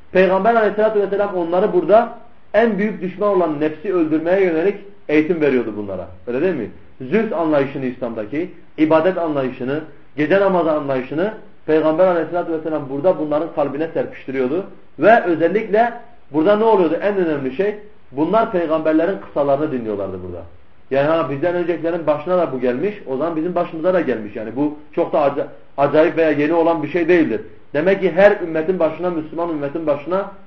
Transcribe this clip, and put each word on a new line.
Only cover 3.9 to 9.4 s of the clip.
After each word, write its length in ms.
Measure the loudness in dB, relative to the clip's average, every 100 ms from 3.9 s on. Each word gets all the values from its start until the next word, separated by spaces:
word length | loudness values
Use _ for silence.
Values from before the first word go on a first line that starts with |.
öldürmeye 460 | 0 2 0 2 2
yönelik 360 | 2 2 0 -2 -10 -18 0
eğitim 320 | 2 2 2
veriyordu 340 | 2 2 0 -6
bunlara. 300 | -6 -8 -10 -14 -6
Öyle 160 | -2
değil 120 | -2
mi? 160 | -2 -6 -12 -20 -16
Zühd 320 | -2 0 0
anlayışını 520 | -2 0 2 0 -2
İslam'daki, 680 | -6 -6 -8 -6 -6 -6 -8 -10 -18 -2
ibadet 400 | 4 4 4 0
anlayışını, 640 | -2 -2